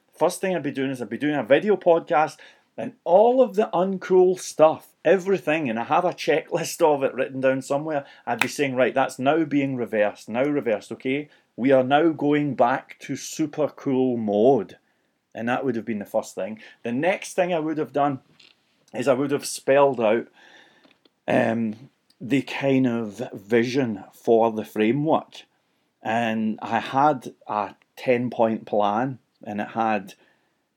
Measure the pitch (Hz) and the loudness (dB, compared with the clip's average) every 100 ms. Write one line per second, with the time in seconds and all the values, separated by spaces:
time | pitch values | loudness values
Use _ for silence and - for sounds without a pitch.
0 | _ - 160 180 190 175 143 135 135 131 | _ -2 -2 0 -4 -4 -4 -4 -4 -4
1 | 110 113 147 147 107 143 202 190 180 165 | -8 -4 -2 0 2 2 4 2 4 2
2 | - 160 151 - - _ _ - 113 - | 2 0 0 -4 -20 _ _ -10 -10 -8
3 | - 185 233 262 240 190 - 165 190 185 | 4 6 6 4 2 0 -2 0 -2 -4
4 | - 185 185 180 - - 156 143 - _ | 2 4 4 2 -4 4 4 4 -10 _
5 | 156 190 180 190 - 160 139 110 117 156 | 2 2 2 -2 0 -2 -2 -4 0 0
6 | 175 175 - 160 - 165 156 - 160 139 | 0 -2 0 0 0 -4 -4 2 2 4
7 | 131 117 135 131 131 131 131 143 156 147 | 0 -2 -4 0 0 0 -2 -4 -4 -6
8 | 139 - - 120 120 - 139 127 123 127 | -8 -12 -6 -2 -2 -2 -2 2 2 2
9 | 131 - 131 160 156 147 139 131 110 107 | -2 -2 0 0 0 -2 -2 -4 -2 0
10 | 104 - - 113 143 143 113 104 - 113 | 0 -2 -8 -2 -2 -2 -2 -4 -4 -8
11 | 131 139 151 _ _ - 127 131 127 143 | -6 -6 -6 _ _ -4 2 4 4 2
12 | 165 143 143 147 147 123 123 143 - - | 2 0 0 0 0 0 0 0 -6 -16
13 | - 135 - - 151 - 143 - 147 127 | -10 -10 -8 -6 -6 -4 -6 -4 -4 0
14 | 131 120 107 101 120 131 92 - _ _ | 0 -2 0 4 4 4 0 -12 _ _
15 | _ _ _ - 117 131 135 113 107 107 | _ _ _ -8 -4 -2 -2 -4 -4 -8
16 | 101 110 - - 95 110 - - 117 123 | -4 -6 -6 -8 -10 -10 -18 -12 -6 -2
17 | 170 202 - - 175 170 156 156 151 139 | -2 -2 -4 -2 -2 -2 -2 -4 -4 0
18 | 143 135 _ _ - _ _ _ _ 110 | 0 -2 _ _ -20 _ _ _ _ -4
19 | 123 127 139 139 - - - 135 139 120 | 0 0 0 -2 -6 -6 2 4 4 4
20 | 110 113 - _ - - _ _ _ _ | 2 2 -2 _ -20 -20 _ _ _ _
21 | _ _ - 123 117 113 113 107 135 _ | _ _ -2 0 0 -2 -4 -8 -16 _
22 | _ - 131 139 - - 139 131 127 117 | _ -14 -2 -2 -2 -4 0 2 2 0
23 | 110 95 127 120 98 117 123 127 123 98 | -6 -10 -12 -12 0 0 2 0 -2 -4
24 | - - - 113 113 110 107 107 110 135 | -12 -6 2 4 4 0 -6 -2 0 0
25 | 156 131 - - - _ _ _ _ _ | 0 0 -2 -18 -20 _ _ _ _ _
26 | 110 117 117 110 110 104 104 113 - 131 | -4 -2 -2 -2 -4 -4 -4 -4 -2 2
27 | 147 135 120 - - 104 98 - _ - | 2 0 -6 -16 -8 -6 -6 -10 _ -6
28 | - 123 123 - 113 110 - 107 104 104 | 0 0 0 0 0 -2 -4 0 0 0
29 | 135 127 _ _ - 104 - 117 113 104 | -4 -8 _ _ -12 -8 -6 -4 -2 -2
30 | 95 - _ _ _ _ _ | -6 -20 _ _ _ _ _